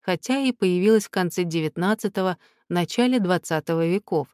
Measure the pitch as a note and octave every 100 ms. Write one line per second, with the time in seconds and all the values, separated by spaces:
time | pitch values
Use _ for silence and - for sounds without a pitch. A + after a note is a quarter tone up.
0 | - F3+ - C4+ C4+ B3 F#3 F3+ G3+ A3
1 | - - F3+ - F3 E3 D#3 E3 F3+ A3
2 | G3+ G3 F#3 F3 _ _ _ F3 E3 -
3 | B3 B3+ F3+ F3+ - D#3 D3+ E3 E3 F#3+
4 | - E3 C3+